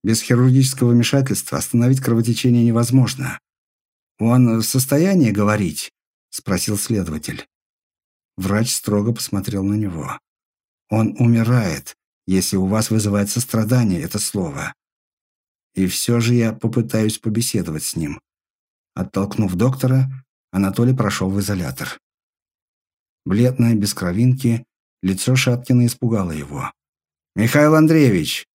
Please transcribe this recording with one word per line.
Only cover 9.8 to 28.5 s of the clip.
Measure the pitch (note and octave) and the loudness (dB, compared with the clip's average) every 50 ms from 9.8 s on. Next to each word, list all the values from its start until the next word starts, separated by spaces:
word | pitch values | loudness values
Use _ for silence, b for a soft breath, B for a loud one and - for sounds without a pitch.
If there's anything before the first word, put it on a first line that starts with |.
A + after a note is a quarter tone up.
| G#2+ F#2+ E2+ D#2+ C#2+ - - - _ _ _ _ _ _ _ _ _ _ _ _ _ _ | -2 -4 -6 -8 -10 -10 -12 -14 _ _ _ _ _ _ _ _ _ _ _ _ _ _
«Он | G#2+ A2+ A2+ A2+ - - | -2 0 0 0 0 2
умирает, | B2 A#2 A#2 A2+ A2+ A2+ B2+ B2 G#2+ F2 D#2 - - - - _ _ _ _ _ _ | 2 4 4 4 2 2 2 2 0 0 -4 -6 -10 -16 -20 _ _ _ _ _ _
если | - F#2+ F#2+ F#2 - - | 0 0 0 0 0 -2
у | F#2+ F#2+ | -2 0
вас | F#2+ G#2 A2 A2 - | 0 0 0 0 0
вызывает | A2 A2 G2+ G#2 G2+ G2+ G2+ G#2 | 0 0 0 0 0 0 -2 -2
сострадание | - A#2+ A#2+ - - A2+ A2 G#2 B2+ B2+ A#2 G#2 F2+ E2 | -2 -6 -4 -2 -2 -2 0 2 2 2 2 2 0 -2
это | C#2+ F2 - G#2 | -4 -6 -6 -6
слово. | - - - G2+ F2+ D#2 C#2 C2+ - - - _ _ _ _ _ _ _ _ _ _ _ _ _ _ _ _ _ _ _ _ | -6 -4 -4 -4 -6 -6 -8 -8 -10 -10 -12 _ _ _ _ _ _ _ _ _ _ _ _ _ _ _ _ _ _ _ _
И | F#2+ F#2+ | -2 -2
всё | F2+ - - - - A#2+ A#2 | -2 -2 -4 -2 0 0 0
же | A2+ A#2 B2 | 2 2 2
я | A#2+ A2+ A2+ A2 | 2 2 0 -2
попытаюсь | - - A2+ A#2 B2 A#2 - - A2 A2 G#2+ A2 - | -4 -6 -2 -2 -2 -2 0 -2 0 0 -2 -2 -4
побеседовать | - A2+ G#2+ A2+ A#2 - - G#2 F2 E2+ D#2 D#2 - | -6 -4 -4 -2 -4 -2 -4 -4 -4 -4 -8 -8 -8
с | - - | -8 -6
ним». | E2 D#2+ D2 C#2+ - _ _ _ _ _ _ _ _ _ _ _ _ _ _ _ | -6 -6 -6 -8 -12 _ _ _ _ _ _ _ _ _ _ _ _ _ _ _
Оттолкнув | - F#2 - - F#2+ G2 G2+ - - G#2+ F#2+ F2+ | -10 -10 -6 -4 -6 -4 -4 -2 -4 -2 -2 0
доктора, | F2 A2+ C3+ C3 C3 - B2+ C3 C3 C3 - - - _ _ _ _ _ _ | 0 0 0 0 0 0 2 2 2 2 0 -4 -12 _ _ _ _ _ _
Анатолий | - F#2+ G2 F#2+ - - A#2 B2+ C3+ | -2 -2 -2 0 0 0 2 2 2
прошёл | C3 G#2 G2 - - F#2 F#2+ | 0 -2 -4 -4 -2 -4 -2
в | G2 G2+ | -2 -4
изолятор. | G2 G2+ G2+ F#2 F2 C2 C2 - G#2+ - - - _ _ _ _ _ _ _ _ _ _ _ _ _ _ _ _ _ _ _ _ _ _ _ _ _ | -4 -4 -4 -4 -4 -6 -8 -10 -12 -12 -12 -16 _ _ _ _ _ _ _ _ _ _ _ _ _ _ _ _ _ _ _ _ _ _ _ _ _
Бледное, | - F#2+ G#2+ B2 B2+ B2+ - A#2+ A#2 A#2 | -2 2 2 2 2 2 2 2 2 4
без | G#2+ G2+ G2+ - | 2 0 -2 -4
кровинки, | - F#2+ F2 F2 G#2 B2 B2+ B2+ C3 C3 A#2+ A2+ A2 - _ _ _ _ _ _ _ | -4 -4 -4 0 2 2 2 2 2 0 -2 -2 -2 -6 _ _ _ _ _ _ _
лицо | - F#2 F#2+ F#2 - B2 C3 | -2 -2 -2 -2 0 0 0
Шаткина | C3 - C3 A#2+ B2 B2 - B2+ A#2+ A#2+ | 2 2 0 -2 -2 0 2 2 4 4
испугало | A#2 - _ A#2+ A#2 A2 G#2 F#2+ F2 | 2 0 _ -2 -2 -2 -2 -2 -4
его. | D#2 D2+ C#2+ C2+ D2 C#2 C#2 - _ _ _ _ _ _ _ _ _ _ _ _ _ | -6 -8 -10 -10 -10 -10 -10 -10 _ _ _ _ _ _ _ _ _ _ _ _ _
«Михаил | G2 A2 A#2+ C3+ C#3+ D3+ D3+ D#3 | -2 0 2 4 4 4 6 6
Андреевич!» | D#3 D#3 D#3 D#3+ D#3+ D3 B2+ G2+ F2 D2+ - - - - _ | 6 6 6 6 6 6 4 4 2 0 -2 -6 -8 -10 _